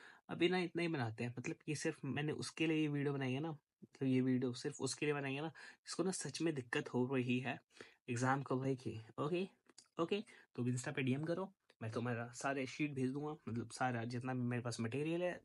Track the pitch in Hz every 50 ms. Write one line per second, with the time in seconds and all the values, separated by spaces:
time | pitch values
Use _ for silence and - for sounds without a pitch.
0 | - - - - _ - 160 160 170 175 185 185 175 170 - 175 175 165 160 139
1 | 117 110 110 - 117 120 120 123 123 160 156 - - 151 147 - - 160 151 -
2 | - 135 123 139 147 151 - - - - - - 160 160 156 156 156 147 143 143
3 | 139 147 139 135 135 127 127 139 160 165 151 - _ _ _ _ - - _ -
4 | 139 131 127 127 127 131 127 123 131 123 123 - - 147 - - 135 127 - -
5 | 151 147 147 143 139 135 135 143 156 160 - - - - - _ _ - - -
6 | 170 190 180 - - 143 - - 160 165 151 139 127 - - 147 147 - - 123
7 | 123 127 135 131 123 123 123 127 131 123 139 - _ _ _ - - - - _
8 | - - 123 117 131 127 135 143 135 - 135 127 135 135 135 123 - - - 110
9 | 110 - - - 139 160 180 175 196 - - _ _ _ - - - _ - -
10 | 165 - 202 208 - - - - - _ - 131 120 123 123 123 - 151 147 147
11 | 131 127 131 143 160 165 170 185 190 190 - _ _ _ - - 113 110 110 123
12 | 117 123 117 113 120 120 - - - 139 139 143 131 123 - - 151 147 135 127
13 | 131 131 135 143 147 151 151 - - - 110 120 113 117 - - 131 127 120 117
14 | 113 120 123 120 123 127 127 127 120 123 123 120 120 120 113 - 117 113 123 139
15 | 151 165 170 170 180 180 - -